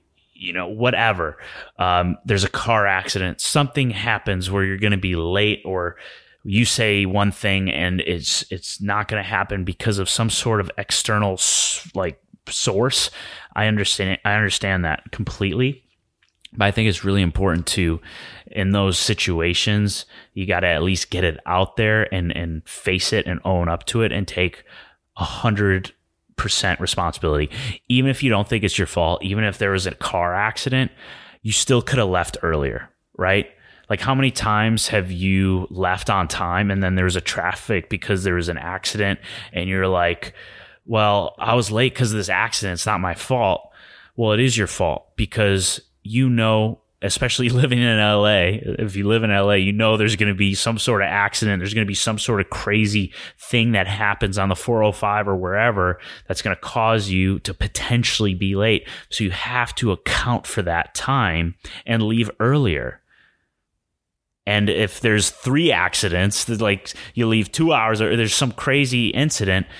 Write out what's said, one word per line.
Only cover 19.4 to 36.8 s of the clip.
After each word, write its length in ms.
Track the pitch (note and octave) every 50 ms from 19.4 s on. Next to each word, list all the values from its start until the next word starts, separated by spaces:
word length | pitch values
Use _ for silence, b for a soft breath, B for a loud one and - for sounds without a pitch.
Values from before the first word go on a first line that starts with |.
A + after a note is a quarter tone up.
| E2 F2 F2 - - G#2+ G#2 G#2 G#2 G2+ - - - B B B B B B
you 120 | G2+ F#2+
gotta 200 | F#2+ F2+ F2 F#2
at 160 | F2 E2 D2+ E2
least 280 | F#2+ F#2 E2+ - -
get 140 | - F2+ F2+
it 140 | E2+ D#2+ - -
out 300 | - F2+ F#2 F#2+ - -
there 360 | - A2+ G#2+ G#2+ A2 G#2 - G2
and, 240 | F#2 F2 E2+ -
and 320 | - E2+ E2+ D#2+ D#2 - -
face 440 | - - - - F#2 F#2 - - A2
it 140 | G#2 -
and 140 | - F2+ - -
own 240 | F#2 F#2 F2 F2 E2
up 180 | E2 - -
to 160 | - - A#2 A2+
it 100 | G#2 C2
and 160 | G2+ F#2+ -
take 360 | - F2+ F2+ E2+ - - - B B B B B B B B _ _
a 80 | - F#2
hundred 680 | - - - - A#2+ G#2+ G#2 G#2 G2 F#2 F#2+ F#2+ - - _ _ _ _ _ _ _ -
percent 440 | - - G2+ - - - F#2+ E2+ -
responsibility. 680 | F#2 - - - F2 E2 - - - D#2+ D2+ D2 D2+ - B B C3+ A#2 B B B -
Even 220 | B2 B2+ C3 C3+
if 120 | B2+ - C#3+
you 80 | B2+
don't 180 | A2 G2+ G#2 -
think 160 | A#2+ G#2+ G#2
it's 140 | F#2 - -
your 80 | F2+
fault, 360 | - - F2 E2+ E2 F2 - D#2+
even 220 | F#2+ G2 G#2+ A2
if 140 | G2+ F#2+ -
there 120 | G#2+ G2
was 160 | F#2+ F#2 F#2
a 60 | F2+ -
car 420 | - - - - F2+ F2 F2 F2
accident, 560 | G2 G#2 A2 - - - B2+ C3 C3 C3 - - B B B B B B B B B B
you 100 | G#2+ G2+
still 280 | - - - B2+ A#2
could 180 | - - C#3 B2+
have 100 | G#2+ F#2
left 280 | F#2 F2 E2+ - - - -
earlier, 480 | E2+ D#2+ D2+ C#2 C2 A1 - - - _ _ _ _ _
right? 300 | - F2+ F#2 G2 G2+ - - - B B B B B B B
Like, 100 | G#2+ F#2+
how 140 | - B2+ C3+
many 160 | C3+ C3+ C3
times 580 | A#2+ - - A2 G#2+ G#2+ G#2+ A2+ A2+ A2 - -
have 240 | A2+ G#2 F2+ F#2 F#2
you 540 | F2 F#2 F#2+ F#2+ F#2+ G2 F#2+ F#2 F#2 F2+ -
left 380 | F2+ F2+ F#2 F2+ F#2 - - -
on 180 | G#2 F#2+ F2
time 440 | D#2+ - - F#2 F2 F2 F#2+ G#2 G2
and 120 | G2 G2